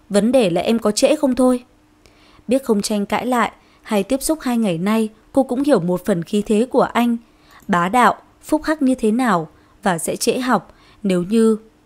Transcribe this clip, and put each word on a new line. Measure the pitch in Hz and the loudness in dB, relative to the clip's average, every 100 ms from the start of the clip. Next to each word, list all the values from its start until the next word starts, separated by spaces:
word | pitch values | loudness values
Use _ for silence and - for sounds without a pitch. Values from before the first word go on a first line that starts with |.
| - | -4
Vấn | 202 220 | 0 2
đề | 262 196 | 2 2
là | 170 | 0
em | - 226 | 0 0
có | 208 | 0
trễ | 208 277 311 | 2 2 2
không | 277 | 0
thôi." | 247 254 247 - _ _ _ _ _ _ _ - | 2 2 0 -4 _ _ _ _ _ _ _ -2
Biết | 262 | -2
không | 269 208 | 0 -2
tranh | - 208 202 | -2 -4 -4
cãi | 214 240 | -4 -2
lại | 247 214 - _ _ | -2 -2 -6 _ _
hay | - 214 | -4 -2
tiếp | 196 262 | -2 -2
xúc | 269 311 | -2 -4
hai | 254 240 | -2 -2
ngày | 220 165 | -2 -2
nay, | 196 220 214 - _ | 0 0 -2 -6 _
cô | - | -2
cũng | 262 247 | 0 0
hiểu | 285 233 | 2 2
một | 170 180 | 0 -4
phần | - 180 | -2 -4
khí | 165 208 202 | -2 -2 0
thế | 214 247 | 0 0
của | 262 | 0
anh. | 190 226 240 233 - _ _ - - | 0 0 0 -2 -8 _ _ -14 -4
Bá | 185 175 | -2 0
đạo, | 247 220 - - _ | 2 2 2 -8 _
phúc | - 302 | -4 -2
hắc | 302 311 | -2 -2
như | 262 | 0
thế | 254 220 | 0 0
nào | 226 254 175 156 _ _ _ | 0 0 0 -4 _ _ _
và | 202 165 | -4 -2
sẽ | - - | -4 -4
trễ | - 240 | -2 -2
học | 254 214 - - _ _ | 0 -2 -2 -20 _ _
nếu | 202 180 | -2 -2
như | 175 226 220 214 - _ | 0 2 2 0 -4 _